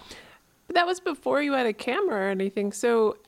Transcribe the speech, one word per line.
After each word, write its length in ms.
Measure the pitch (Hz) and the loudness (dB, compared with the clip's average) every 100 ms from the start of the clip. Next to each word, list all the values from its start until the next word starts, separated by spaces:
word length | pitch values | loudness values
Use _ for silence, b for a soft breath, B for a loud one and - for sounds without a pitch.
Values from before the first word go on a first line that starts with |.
| B B B B _ _ - | B B B B _ _ -2
But 80 | |
that 120 | 349 349 | 0 2
was 100 | 359 | 0
before 420 | 349 294 254 269 | -4 -4 0 0
you 120 | 285 | 2
had 140 | 269 240 | 2 0
a 60 | |
camera 540 | 214 - 320 381 214 196 | -2 -4 0 0 0 0
or 20 | |
anything. 420 | 190 196 214 202 | 0 -2 -2 -4
So 440 | - 240 233 214 - | 0 2 4 2 0